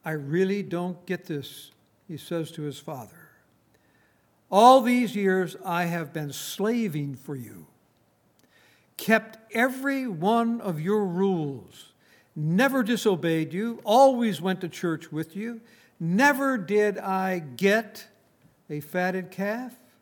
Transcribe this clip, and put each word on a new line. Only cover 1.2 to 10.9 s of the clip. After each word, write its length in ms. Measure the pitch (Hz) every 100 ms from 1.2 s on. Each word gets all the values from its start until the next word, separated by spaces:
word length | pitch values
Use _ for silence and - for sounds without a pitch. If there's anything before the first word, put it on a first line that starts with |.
this," 480 | - 147 131 - - _ _ _ -
he 120 | 156
says 320 | - 170 160
to 100 | 160
his 160 | 147 131
father. 520 | - 139 107 - - _ _ _ _ _ _ _ _ _ _ _ _
"All 320 | 190 240 262
these 340 | 240 247 233 208
years 400 | 196 190 175 -
I 220 | 190 170 175
have 260 | 170 151
been 200 | 156 147
slaving 840 | 127 - - 208 240 214 151 143
for 200 | 131 -
you, 320 | 135 110 90 - _ _ _ _ _ _ _ _ _ _ _ _ -
kept 420 | - 220 220 - -
every 540 | 226 254 262 269 277 254
one 540 | 165 185 233 233 233
of 200 | 214 156
your 240 | 165